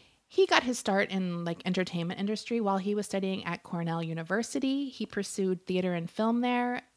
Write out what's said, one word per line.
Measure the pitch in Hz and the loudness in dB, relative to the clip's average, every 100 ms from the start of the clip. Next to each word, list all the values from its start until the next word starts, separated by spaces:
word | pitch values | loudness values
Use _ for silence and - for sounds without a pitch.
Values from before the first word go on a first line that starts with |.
| - _ _ | -20 _ _
he | - 381 | 2 6
got | 330 | 4
his | 247 240 | 2 0
start | - 196 202 | 2 2 2
in, | 190 185 170 170 | 0 -2 -2 -2
like, | 170 - | -2 0
entertainment | 185 180 170 170 - | 0 0 0 -2 -2
industry | 202 214 - 233 | -2 -2 -2 0
while | 202 196 | 2 2
he | 190 208 | 2 0
was | 202 | 0
studying | 196 190 190 - | -2 0 -2 -2
at | 175 | -6
Cornell | - 175 170 165 | -4 -4 -2 -2
University. | 165 165 165 196 233 277 269 269 277 | -2 -4 -2 -2 -2 -2 0 0 -2
He | - 214 | -6 -6
pursued | - 190 - 190 180 - | -4 -4 0 0 0 0
theater | 185 185 | 0 0
and | 175 170 | 0 -2
film | - 220 240 | 0 2 2
there, | 247 247 247 247 - | 2 2 0 -2 -8